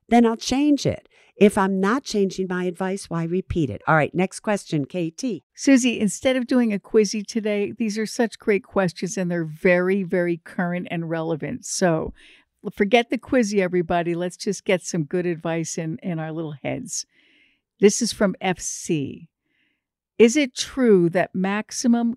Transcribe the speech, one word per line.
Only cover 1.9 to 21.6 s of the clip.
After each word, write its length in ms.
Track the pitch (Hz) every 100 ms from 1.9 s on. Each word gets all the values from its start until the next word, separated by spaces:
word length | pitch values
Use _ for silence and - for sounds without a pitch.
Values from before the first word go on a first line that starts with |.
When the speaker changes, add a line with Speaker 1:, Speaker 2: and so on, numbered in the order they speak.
| 262
Speaker 1:
changing 440 | - 208 190 185 185
my 160 | 180 180
advice, 440 | 175 190 196 -
why 140 | 165
repeat 460 | 165 185 - 175 131
it? 140 | 98 -
All 80 | 156
right, 180 | 135
next 280 | 165 185 -
question, 420 | - 202 - 156 131
K 260 | 180 165
T. 320 | - 262 165 - -
Speaker 2:
Susie, 420 | - 269 247 226
instead 380 | 208 - 262 262
of 120 | 240
doing 260 | 254 233
a 60 | 202
quizzy 460 | - 220 202 214 202
today, 460 | 226 208 208 202 214
these 200 | 220 214
are 100 | 214
such 320 | - 226 -
great 240 | - 196
questions 540 | - 202 185 - 180 190
and 140 | 175
they're 140 | 175 160
very, 580 | 151 190 180 180 196
very 340 | 175 185 175 170
current 500 | - - 175 180 -
and 180 | 170 165
relevant. 540 | 165 160 156 147 -
So 500 | - - 185 156 - - - - _ _ 208
forget 380 | - 202 240 233
the 60 | 226
quizzy, 400 | - 262 202 208
everybody. 540 | 180 180 170 175 170
Let's 220 | 170 180 -
just 300 | 214 185 -
get 160 | 185
some 220 | - 180 143
good 220 | 180 175
advice 500 | 156 170 165 160 -
in, 220 | 160 -
in 160 | 190 160
our 140 | 156
little 220 | 156 156 147
heads. 420 | 139 131 - - - _ _ _ _ _ _ -
This 220 | 208 -
is 100 | 220
from 240 | - 202 -
F 180 | 190 175
C. 680 | - - - 160 135 - 165 _ _ _ _ _ _ _ _ -
Is 180 | 226 294
it 200 | 269 -
true 540 | - 277 240 190 170
that 240 | 180 - 190
maximum 800 | 190 208